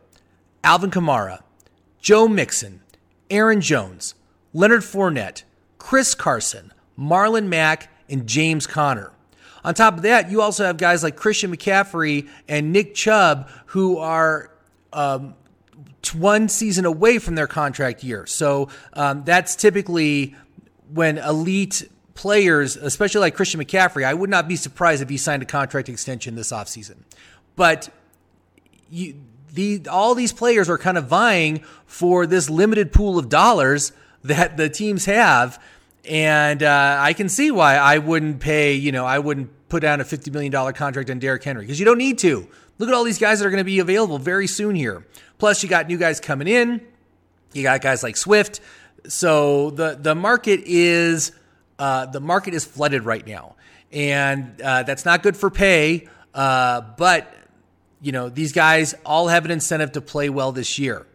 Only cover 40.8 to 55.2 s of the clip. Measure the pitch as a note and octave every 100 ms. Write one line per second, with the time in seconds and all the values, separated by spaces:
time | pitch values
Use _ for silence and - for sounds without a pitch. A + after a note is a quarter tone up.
40.8 | C#3+ C3+ C3+ B2+ C3+ B2+ C#3+ B2 G#2 C#3+
41.8 | G#3 A#3+ C4+ B3 F3+ A#2+ - _ _ -
42.8 | A#3 A#3+ A#3 E3+ G#3+ G#3+ G3+ G3 F#3+ F#3+
43.8 | F3 G3+ G#3+ C#3+ C#3+ F#3+ F#3+ - G#3 F#3
44.8 | B2 F2+ - - _ - G#3 G3+ F#3+ F3
45.8 | D#3+ F3 E3+ D#3 - C#3 D#3+ A#3+ A#3+ A#3+
46.8 | - _ _ _ _ _ _ C#3+ C3+ C3
47.8 | C3+ B2+ A#2+ G#2+ F3+ G#3 G3+ - - -
48.8 | _ _ - - F3 D3+ D3 C#3+ D3 C#3+
49.8 | D#3+ C#3 D3+ D#3 G3 A#3+ A3 F#3+ F#3+ F3
50.8 | F3 E3+ E3+ E3 - - _ _ _ -
51.8 | C#3 C3 C3 C3+ D3 F#3 F#3+ E3 - C#3+
52.8 | D3 C3+ A2 A2 G#2+ G2 - - _ _
53.8 | _ D3 C#3+ C#3+ C#3 C#3 B2 G2+ C3 B2+
54.8 | C3 C3+ F3 F3